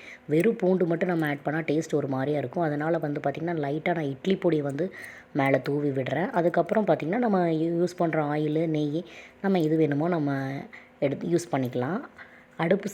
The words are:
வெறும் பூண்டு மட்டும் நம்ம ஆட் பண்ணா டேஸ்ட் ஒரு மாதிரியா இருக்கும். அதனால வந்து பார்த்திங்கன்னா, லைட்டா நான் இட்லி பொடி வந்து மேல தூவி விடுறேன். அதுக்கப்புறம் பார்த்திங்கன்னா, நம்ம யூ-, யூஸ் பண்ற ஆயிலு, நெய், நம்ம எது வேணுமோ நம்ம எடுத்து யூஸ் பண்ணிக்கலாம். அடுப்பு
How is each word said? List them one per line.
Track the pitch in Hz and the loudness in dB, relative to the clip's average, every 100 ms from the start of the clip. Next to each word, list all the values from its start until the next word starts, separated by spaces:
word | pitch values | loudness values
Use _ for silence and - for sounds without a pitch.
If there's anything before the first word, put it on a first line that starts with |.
| - - - | -20 -20 0
வெறும் | 156 196 226 | 2 4 2
பூண்டு | 185 185 175 | 2 2 2
மட்டும் | 165 180 | 0 0
நம்ம | 170 151 | 0 0
ஆட் | 139 - | -2 -2
பண்ணா | 156 | -4
டேஸ்ட் | 156 147 151 151 | 0 -2 0 -2
ஒரு | 139 | 0
மாதிரியா | 131 139 147 | -2 0 -2
இருக்கும். | 127 180 | -2 -2
அதனால | 160 147 156 170 | -2 0 0 0
வந்து | 151 147 | 0 -2
பார்த்திங்கன்னா, | 143 151 165 165 139 | -2 -4 -4 -2 -2
லைட்டா | 156 185 | -2 -2
நான் | 170 143 135 | -2 -2 -4
இட்லி | 190 190 | -2 2
பொடி | 175 156 | 2 2
வந்து | 143 139 185 - - - - | 0 -4 -6 -6 -18 -18 -8
மேல | 147 139 135 | 0 2 2
தூவி | 139 143 147 | 2 0 0
விடுறேன். | 135 131 135 208 | -2 -2 -2 0
அதுக்கப்புறம் | 202 170 175 165 214 196 | 2 2 2 2 2 2
பார்த்திங்கன்னா, | 151 151 220 240 | 2 2 0 2
நம்ம | 190 170 | 2 2
யூ-, | 160 165 170 | 2 0 0
யூஸ் | 175 - | 0 0
பண்ற | 170 156 | 0 0
ஆயிலு, | 147 151 151 151 165 | 0 0 0 0 0
நெய், | 151 147 156 - - - - | 0 0 -2 -6 -16 -20 -6
நம்ம | 196 185 | 0 2
எது | 156 160 | 4 4
வேணுமோ | 156 143 170 | 4 2 0
நம்ம | 175 143 135 135 139 - - - - | 0 0 -2 -4 -6 -10 -18 -20 -4
எடுத்து | 143 139 175 | -2 -2 0
யூஸ் | 165 170 | 0 0
பண்ணிக்கலாம். | 139 127 127 127 208 - - - - - - | -2 -2 -2 -2 -4 -8 -18 -20 -20 -20 -4
அடுப்பு | 165 196 202 | 2 2 0